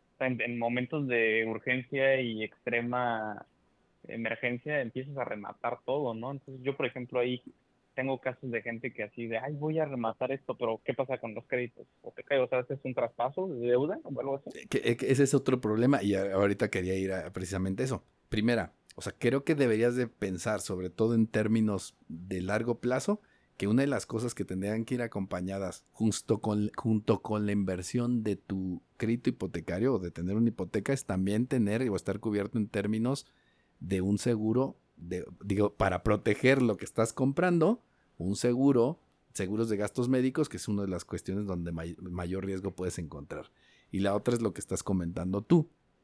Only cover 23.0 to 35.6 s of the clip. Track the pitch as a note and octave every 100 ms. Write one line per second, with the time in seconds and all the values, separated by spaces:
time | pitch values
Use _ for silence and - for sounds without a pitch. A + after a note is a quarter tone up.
23 | - G#3+ _ _ _ - G2+ A#2+ C#3 A#2
24 | - A2+ A#2+ - G2 F#2+ G2+ A2+ A#2 B2
25 | A#2 G#2 F#2+ F2+ F#2 G2 F#2 - _ -
26 | A2+ - - G#2+ A2 G#2 G#2 - A2+ A2
27 | G#2+ G#2 - G#2+ G#2 G2+ F#2+ F2+ F#2 A#2+
28 | A#2+ A#2+ G#2+ F#2+ - F#2+ F#2 F2 _ -
29 | A2 A#2+ B2+ A#2+ F2+ E2+ D#2+ F2 B2+ A2
30 | F2 E2+ F2+ G#2+ A#2 G#2+ F2 G#2 G2 C#3
31 | - F#2 F#2+ G#2+ B2 C3 G2+ A2+ B2+ F#2+
32 | - G2+ A2+ G#2 G2 A#2 G2+ G#2 G2+ A2
33 | A#2+ C#3+ - _ _ _ _ - F2 F#2
34 | F#2+ G#2 B2+ A2 G#2+ A#2+ C3+ - _ -
35 | F2 F2+ - - G2 G2